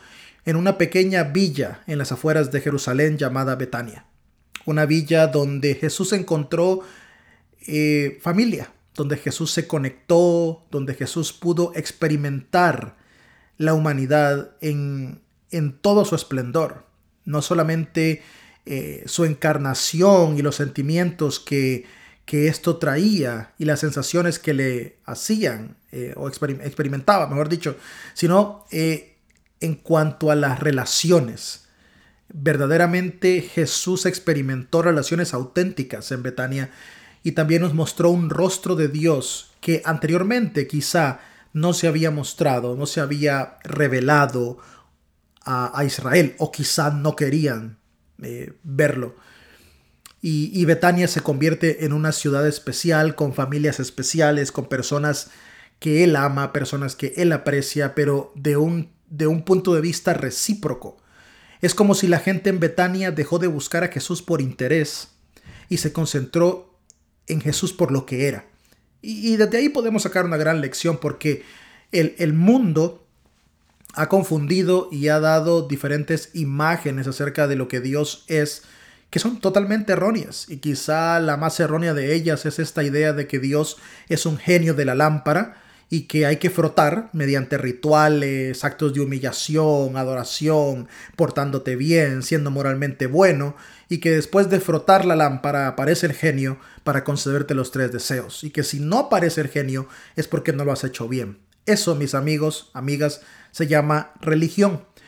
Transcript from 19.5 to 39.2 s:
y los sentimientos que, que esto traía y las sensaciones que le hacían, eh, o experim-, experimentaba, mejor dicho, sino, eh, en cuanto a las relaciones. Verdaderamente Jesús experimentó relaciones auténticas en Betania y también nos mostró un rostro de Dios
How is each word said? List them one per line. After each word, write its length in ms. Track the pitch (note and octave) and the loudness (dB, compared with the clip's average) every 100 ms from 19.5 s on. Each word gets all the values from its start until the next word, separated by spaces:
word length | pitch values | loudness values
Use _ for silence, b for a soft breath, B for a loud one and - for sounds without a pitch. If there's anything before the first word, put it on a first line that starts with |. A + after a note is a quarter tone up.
| D3 C#3 B2+ - D#3+ F#3+ F#3+ E3 D3 | 0 -2 -2 -2 4 6 8 6 2
y 40 | |
los 140 | C#3+ C3+ | -2 -2
sentimientos 840 | C#3+ C#3 C#3+ E3+ F3+ F3 D3+ - | -4 -4 -2 0 -2 -2 -4 -4
que, 460 | - C#3 C3 B2+ B B B B - | -4 0 0 -2 B B B B -6
que 220 | D3 D3+ | 0 2
esto 300 | D#3+ E3+ E3 | 0 -2 0
traía 760 | D3+ C#3 G#3 G3+ B2+ A#2 G#2+ - | 0 2 2 2 -2 -4 -10 -4
y 80 | D3+ | -2
las 140 | C#3+ | 0
sensaciones 600 | D#3 C#3 C3+ F3 F3 E3 | 0 -2 -2 0 0 -2
que 140 | - | -2
le 460 | C#3 C3+ B2 A#2 _ - | 0 0 -2 -8 _ -14
hacían, 720 | A#2 - A3 F3 A2+ A2+ - _ | -10 -2 0 0 -4 -10 -18 _
eh, 220 | B2+ B2 - | -12 -10 -8
o 140 | C#3 | -10
experim-, 320 | - C#3+ C3+ | -6 -4 -4
experimentaba, 640 | C#3+ - D3 C#3 C3+ G3+ C#3+ | -8 -8 -8 -4 2 2 2
mejor 220 | C#3+ D3+ | -2 -2
dicho, 280 | E3+ D#3+ C3 B B B | -2 -4 -10 B B B
sino, 520 | - E3+ F#3 G#3 G#3 - | -4 2 4 2 -2 -10
eh, 460 | D#3+ D#3+ D#3 - _ _ _ _ - | -4 -2 -4 -8 _ _ _ _ -8
en 160 | E3 D3+ | -6 -6
cuanto 540 | - D#3+ D#3 C#3 D#3 | 0 2 2 0 0
a 40 | D3 | 2
las 240 | C#3+ C3 | 2 0
relaciones. 1080 | D3+ C3+ A2+ - D#3+ E3+ A#2+ A2 - - b b b b b b _ | 0 0 -2 -2 4 4 2 -8 -12 -14 b b b b b b _
Verdaderamente 1120 | F3 C#3+ C#3+ C#3 E3 F3 F3+ F3+ - F#3 F3+ | -4 0 0 2 4 4 2 -2 0 2 2
Jesús 640 | F3+ - D3+ - F3+ F3 F#3 | 0 -2 -2 -2 -2 -2 -2
experimentó 760 | F3+ - D3 C3+ C3 C3 E3 | -2 -2 -2 0 -4 -2 0
relaciones 520 | E3+ D#3 C3 E3 E3+ | 2 2 0 -2 -2
auténticas 800 | B2+ C3 F3 F#3 - B2+ A2 - | -4 -4 -2 -2 -2 -8 -8 -8
en 120 | B2+ | -8
Betania 480 | B2 B2 C3 C3+ C3 B B B B B | -8 -6 -6 -4 -6 B B B B B
y 120 | E3 | -6
también 280 | D3 D#3 E3 | 0 2 2
nos 120 | F3 | 2
mostró 360 | D3+ D#3 - E3+ | 0 -2 2 4
un 200 | F3 D#3+ | 4 2
rostro 460 | D#3 F#3 - F3+ E3+ | 0 0 0 -2 0
de 140 | D3+ | 0
Dios 640 | D3+ E3 C#3+ | 0 0 0